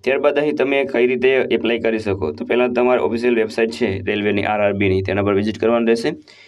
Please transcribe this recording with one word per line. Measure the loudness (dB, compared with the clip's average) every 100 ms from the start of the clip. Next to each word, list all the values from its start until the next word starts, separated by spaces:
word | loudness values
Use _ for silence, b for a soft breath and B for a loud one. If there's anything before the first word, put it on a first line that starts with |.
ત્યારબાદ | -2 0 0 2
અહીં | 0
તમે | 0 0 0 0
કઈ | 2 2
રીતે | 2 2
એપ્લાય | 2 2 0 0 0
કરી | 0 -2
શકો, | -2 -2 -4
તો | -6 -2
પહેલાં | 0 2
તમારી | 2 2 2
ઓફિશિયલ | 0 0 0 2
વેબસાઇટ | 0 0 -2
છે | 0 -2 -2
રેલવેની, | -4 -2 0 0
આર | -2 0
આર | 0
બીની, | 2 0 0
તેના | 0 -2
પર | 0
વિઝિટ | 0 0 -2
કરવાનું | 0 2 2
રહેશે. | 0 0 -8 B B